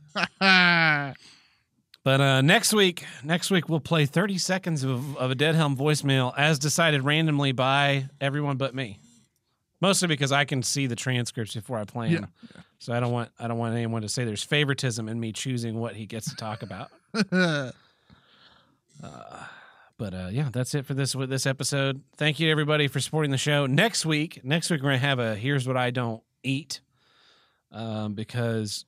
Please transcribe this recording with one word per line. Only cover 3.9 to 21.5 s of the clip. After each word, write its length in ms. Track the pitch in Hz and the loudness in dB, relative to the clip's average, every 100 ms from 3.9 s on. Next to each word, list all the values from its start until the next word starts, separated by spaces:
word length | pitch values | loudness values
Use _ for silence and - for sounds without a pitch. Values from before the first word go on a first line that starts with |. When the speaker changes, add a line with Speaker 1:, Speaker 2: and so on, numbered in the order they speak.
| 170 147 | 2 2
Speaker 2:
thirty 320 | - 202 190 | 2 0 -2
seconds 460 | - 185 180 156 | -2 -2 -2 -2
of, 320 | 131 123 143 143 | -2 -4 -4 -4
of 160 | 127 | -2
a 40 | 127 | 0
Denhelm 420 | 151 160 147 131 | 2 4 2 2
voicemail 560 | 147 151 143 135 127 127 | 2 2 2 2 2 2
as 240 | 147 151 | 2 2
decided 440 | 147 - 165 147 | 0 2 2 2
randomly 500 | 135 151 160 143 139 | 2 2 2 2 0
by 560 | 127 131 139 143 139 135 - | 0 2 2 2 0 -4 -4
everyone 380 | 139 143 147 135 | -4 -2 -2 -2
but 180 | 135 127 | -4 -6
me. 240 | 120 98 _ _ _ _ _ _ _ _ | -10 -12 _ _ _ _ _ _ _ _
Mostly 300 | 180 196 175 | 2 2 2
because 200 | 147 139 | 0 2
I 100 | 139 | 2
can 200 | 143 135 | 2 0
see 220 | 117 143 139 | -2 -2 -2
the 100 | 117 | -2
transcripts 560 | - 127 117 - 110 113 | -2 -2 -2 -6 -6 -8
before 220 | - 120 | -8 -6
I 80 | 104 | -6
play 240 | 123 117 | -4 0
Speaker 1:
Yeah. 80 | 165 | 0
Speaker 2:
'em. 100 | 98 - - - - _ | -2 -14 -20 -20 -20 _
So 120 | - | -4
I 80 | 120 | -2
don't 140 | 123 | 0
want, 160 | 120 113 _ | -2 -4 _
I 80 | 120 | -6
don't 100 | 117 | -4
want 160 | 117 117 | -2 -2
anyone 260 | 117 113 | -2 -4
to 80 | 107 | -4
say 160 | - 120 | -4 -4
there's 180 | 104 | -6
favoritism 640 | - 147 143 139 135 113 110 | -2 0 2 0 -2 -4 -6
in 100 | 117 | -6
me 140 | 113 | -6
choosing 440 | 104 139 123 117 113 | -6 -6 -4 -4 -4
what 160 | 117 101 | -6 -8
he 100 | 104 | -10
gets 240 | 113 - | -10 -10
to 60 | - | -10
talk 260 | 110 107 | -10 -10
about. 260 | 104 95 135 _ _ | -10 -12 -14 _ _
Speaker 1:
<laughs> 600 | 226 208 185 175 151 127 - _ _ _ - _ _ - _ _ _ _ 147 | -4 0 2 2 0 -4 -10 _ _ _ -20 _ _ -20 _ _ _ _ _
Speaker 2:
Uh, 400 | - 65 50 - - - - - _ _ | -18 -16 -18 -16 -18 -18 -20 -20 _ _
but, 160 | 101 | -8
uh, 160 | 92 92 | -6 -6
yeah, 180 | 110 147 | -4 -2
that's 240 | 120 127 147 | -2 -4 -4
it 100 | 135 | -4
for 80 | |
this, 220 | 135 135 131 | -4 -2 -2
with 140 | 135 | -4
this 160 | 131 | -2
episode. 560 | 139 | -2